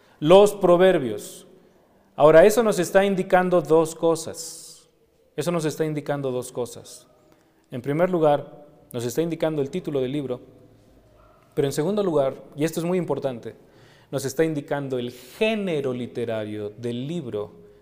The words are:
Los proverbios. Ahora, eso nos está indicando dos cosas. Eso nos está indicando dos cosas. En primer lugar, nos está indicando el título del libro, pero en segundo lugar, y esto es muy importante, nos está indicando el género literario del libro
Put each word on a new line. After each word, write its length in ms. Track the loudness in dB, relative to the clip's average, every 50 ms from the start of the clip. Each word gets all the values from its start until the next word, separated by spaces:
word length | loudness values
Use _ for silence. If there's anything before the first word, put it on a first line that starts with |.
| _ _ _ _
Los 360 | 4 8 8 8 8 6 4
proverbios. 880 | 2 4 4 6 6 6 4 4 2 0 -4 -6 -8 -12 -14 -18 -20 -20 -20 -20 -20 _ _ _ _ _ _ _ _ _ _ _
Ahora, 300 | 4 6 8 10 10 8
eso 180 | 8 6 4 0
nos 160 | 0 0 0
está 260 | -2 2 2 2 2
indicando 560 | 2 0 -2 0 2 2 2 2 2 2 0
dos 320 | 2 4 4 4 4 0 -2
cosas. 960 | -2 0 0 0 -2 -4 -10 -12 -12 -14 -14 -16 -18 -20 -20 -20 -20 _ _ _ _ _ _ _ _ _ _ _
Eso 160 | -6 -4 -2
nos 140 | -2 -2 -2
está 200 | -4 -4 -2 -4
indicando 460 | -4 -4 -6 -6 -6 -6 -4 -4 -4
dos 200 | -4 -6 -8 -8
cosas. 540 | -8 -8 -8 -8 -10 -16 -20 -20 -20 -20 -20 _ _ _ _ _ _ _ _ _ _ _ _ _
En 120 | -12 -8
primer 280 | -6 -4 0 0 0 0
lugar, 560 | 2 2 2 2 2 2 -2 -8 -18 -20 -20 -20 -20 _ _ _
nos 140 | -10 -6 -6
está 160 | -4 -2 -2
indicando 400 | -2 -4 -4 -4 -4 -2 -2 -4
el 80 | -4 -4
título 300 | -6 -8 -6 -4 -4 -4
del 140 | -4 -4 -4
libro, 260 | -6 -6 -8 -10 -10 -12 -18 -20 -20 -20 _ _ _ _ _ _ _ _ _ _ _ _ _ _ _ _ _ _
pero 140 | -2 -2
en 60 | 0 -2
segundo 280 | -2 -2 -2 -2 -2
lugar, 320 | -2 0 0 0 0 0 -2 -6 -14 -16 -6
y 80 | -4 -4
esto 160 | -4 -4 -4
es 60 | -4
muy 120 | -2 -2
importante, 580 | -2 -2 -2 -4 -4 -4 -6 -6 -8 -12 -16 -16 -18 -20 _ _ -20 -20 -20 _ _ _ _
nos 140 | -8 -6 -6
está 220 | -4 -2 -2 -2
indicando 520 | 0 -2 -6 -6 -6 -6 -6 -4 -6 -6
el 140 | -6 -6 -8
género 800 | -10 -16 -20 -20 -6 -4 -2 -2 -2 -2 -4 -4 -4 -4 -4 -4
literario 800 | -6 -6 -8 -8 -8 -8 -6 -6 -6 -6 -6 -8 -8 -8 -10 -10
del 360 | -10 -10 -8 -8 -8 -6 -8
libro 460 | -8 -8 -8 -8 -8 -8 -8 -8 -8 -12 -20 -20 -20 -20 _